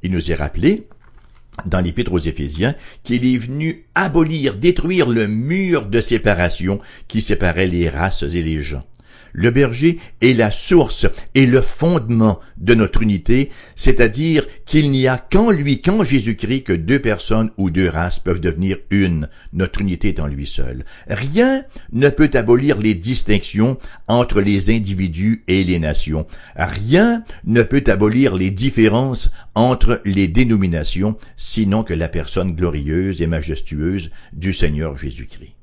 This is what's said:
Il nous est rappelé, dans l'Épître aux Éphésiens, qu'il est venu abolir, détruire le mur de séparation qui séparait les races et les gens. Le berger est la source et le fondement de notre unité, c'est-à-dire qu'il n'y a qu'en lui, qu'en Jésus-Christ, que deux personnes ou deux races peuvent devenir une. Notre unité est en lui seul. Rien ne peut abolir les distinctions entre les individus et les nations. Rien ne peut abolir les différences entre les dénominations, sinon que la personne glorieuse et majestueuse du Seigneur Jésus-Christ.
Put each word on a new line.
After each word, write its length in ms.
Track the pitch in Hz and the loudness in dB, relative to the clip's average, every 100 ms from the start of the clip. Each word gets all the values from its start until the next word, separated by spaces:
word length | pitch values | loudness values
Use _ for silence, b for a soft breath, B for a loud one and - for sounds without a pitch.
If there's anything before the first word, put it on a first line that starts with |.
Il 80 | 90 | -2
nous 200 | 92 80 | -4 -2
est 40 | 78 | -2
rappelé, 480 | 73 - 139 214 - - - - - - - - 92 | -2 -2 -2 -2 -10 -20 -20 -20 -20 -20 -20 -14 -4
dans 140 | 92 | -2
l'Épître 320 | 90 82 120 | -2 -2 -2
aux 80 | 87 | -2
Éphésiens, 560 | 80 78 71 73 110 143 B B | -2 -6 -8 -2 -4 -4 B B
qu'il 220 | - 120 123 | -4 -2 0
est 120 | 127 | 0
venu 480 | 117 139 160 165 - 165 | -2 -6 -6 -8 -8 -4
abolir, 600 | 185 151 160 160 139 98 | 0 2 2 0 -2 0
détruire 500 | 160 - 160 180 135 | 0 2 0 0 2
le 220 | 113 107 | 2 0
mur 560 | 107 131 180 190 165 101 | -2 -2 -2 0 -2 0
de 160 | 113 | -2
séparation 800 | - 113 107 90 87 - 90 98 B B B | 0 0 2 2 0 -2 -4 -4 B B B
qui 140 | 110 | -6
séparait 460 | - 101 90 82 92 | -2 0 0 0 0
les 200 | 87 85 | 0 -2
races 360 | 76 92 - | -2 -2 -2
et 200 | 73 85 | -2 -4
les 180 | 80 78 | -2 -4
gens. 220 | 71 69 - - b b b | -6 -8 -12 -20 b b b
Le 200 | - 110 | 0 2
berger 480 | 117 139 120 156 170 B B | 4 2 2 0 0 B B
est 120 | 120 | 2
la 160 | 120 110 | 4 2
source 560 | - - 175 127 - - B B 135 | 0 2 4 4 2 0 B B 2
et 100 | 131 | 4
le 160 | 127 | 4
fondement 800 | - - 160 175 110 117 110 98 b b | 2 0 0 0 0 2 2 2 b b
de 160 | 87 | 2
notre 300 | 113 107 - | 4 4 2
unité, 480 | 107 98 - 123 139 B B B | 2 0 2 2 2 B B B
c'est-à-dire 680 | - - 117 110 160 156 - B - | 4 6 4 2 0 0 0 B 0
qu'il 240 | 151 147 | 2 2
n'y 160 | 135 127 | 2 0
a 140 | 127 | 0
qu'en 320 | - 196 226 | 0 2 4
lui, 300 | 180 143 139 | 2 0 0
qu'en 220 | - 208 | 0 0
Jésus-Christ, 600 | 170 139 107 104 - 135 | 2 0 0 -4 -4 -4
que 100 | 131 | -2
deux 240 | 87 82 139 | -4 0 0
personnes 540 | 113 101 - 110 110 - | 0 -4 0 0 0 -2
ou 140 | 95 | -2
deux 180 | 85 92 | 0 0
races 300 | 78 87 - | 0 -2 -2
peuvent 220 | - 82 | -2 -2
devenir 380 | 87 80 95 95 - | -2 -2 -4 -4 -2
une. 400 | 98 95 80 76 b b | 0 0 0 -6 b b
Notre 280 | - 92 - | -4 -4 -2
unité 260 | 101 87 107 | -4 0 -2
est 120 | 87 | 0
en 60 | 73 | -4
lui 220 | 69 69 | -6 -6
seul. 360 | - 64 64 - B B | -4 -4 -4 -14 B B
Rien 560 | 101 135 170 254 269 262 B B | -6 -2 2 2 0 -6 B B
ne 180 | 113 139 | 0 2
peut 220 | - 151 | 4 2
abolir 460 | 131 110 120 139 143 | 2 4 4 4 0
les 160 | 110 101 | 0 0
distinctions 840 | 92 127 - 104 - 104 113 131 B B - | -2 -2 2 0 0 0 0 0 B B -2
entre 340 | 117 123 107 | 0 2 2
les 340 | 101 101 92 113 | 2 0 2 0
individus 680 | 98 95 95 80 101 113 - | 0 -2 -4 -2 -2 -2 0
et 160 | 92 | 0
les 140 | 90 87 | 2 0
nations. 480 | 78 73 - 78 78 B B 73 | 0 0 0 -4 -6 B B -8
Rien 680 | 90 92 107 156 233 233 226 B | -6 -4 2 4 4 0 -6 B
ne 180 | - 113 | 0 2
peut 220 | 113 139 - | 4 2 2
abolir 480 | 98 107 110 131 | 2 2 4 2
les 160 | 92 92 | 2 -2
différences 800 | 95 - 92 110 107 135 123 - b b | -2 -2 4 4 4 -2 0 0 b b
entre 480 | 107 123 123 - 117 98 | 0 2 4 4 4 0
les 220 | 98 95 | 0 2
dénominations, 920 | 98 123 110 95 82 - 85 101 110 b b | 2 2 2 2 -2 -2 -2 -2 -4 b b
sinon 460 | - - 104 107 | -8 -2 0 0
que 100 | 110 | -2
la 160 | 82 82 | -4 -4
personne 460 | 87 73 - 92 82 | -4 -4 -4 -4 -2
glorieuse 680 | 87 76 71 82 95 82 | -2 -2 -2 -2 -2 -2
et 60 | 82 | -2
majestueuse 800 | 80 73 71 - 76 80 95 80 b b | -2 -4 -6 -6 -4 -4 -4 -8 b b
du 200 | - 92 | -8 -6
Seigneur 440 | 92 78 73 80 69 | 0 0 0 -6 -8
Jésus-Christ. 560 | 69 60 - - - - | -12 -12 -16 -18 -20 -20